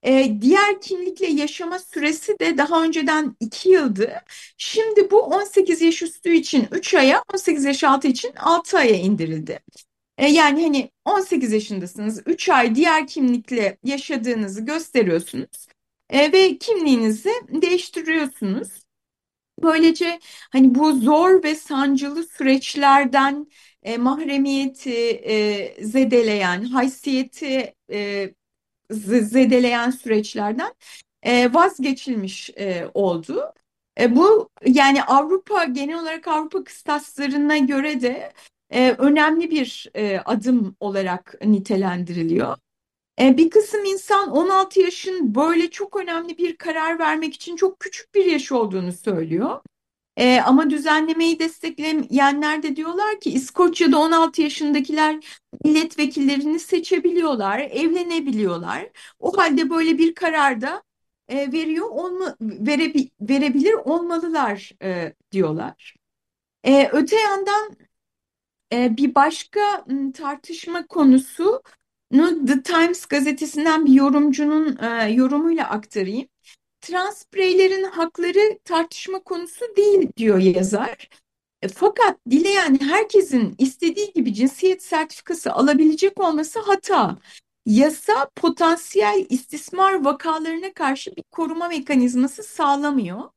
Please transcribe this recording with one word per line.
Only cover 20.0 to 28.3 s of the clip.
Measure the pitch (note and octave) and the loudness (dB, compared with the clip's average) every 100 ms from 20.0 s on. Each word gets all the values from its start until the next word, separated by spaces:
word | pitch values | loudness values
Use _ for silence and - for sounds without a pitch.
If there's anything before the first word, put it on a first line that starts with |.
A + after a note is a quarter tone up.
| E4+ E4+ - - - | -4 -6 -12 -20 -4
hani | C4 C4 | 4 6
bu | B3 D#4 | 6 2
zor | C4+ A3+ D4+ F4+ F#4+ | 2 4 4 6 4
ve | E4 | 4
sancılı | D#4 - C#4 C#4 C#4 C#4 D4 | -6 -6 -4 0 0 -2 -8
süreçlerden, | E4 - C4+ C4+ - - C#4+ C#4 C#4 C4+ C4+ C#4+ D4+ _ _ _ | -10 -4 2 2 0 0 4 4 4 0 0 -2 -10 _ _ _
e, | - A#3 | -10 -2
mahremiyeti, | B3 C#4+ D#4+ C#4 C#4 C#4 C4+ C4 C4+ A#3 A#3 | -2 -2 -4 -2 0 0 -4 -6 -8 -4 -2
e, | A3+ - G#3+ G#3 G#3 F#3+ - | -4 -2 -2 0 -4 -8 -12
zedeleyen, | G#3+ B3 C4 A#3+ A3+ G#3 F#3 F3+ | -4 0 4 4 2 0 0 -2
haysiyeti, | A#3+ B3+ C4 C4 - C4 C4 - D4 C4 G#3+ _ _ | -2 -2 -2 -4 -4 -4 -4 -8 -6 -4 -6 _ _
e, | G3 G3+ G3+ G3 | -8 -6 -6 -8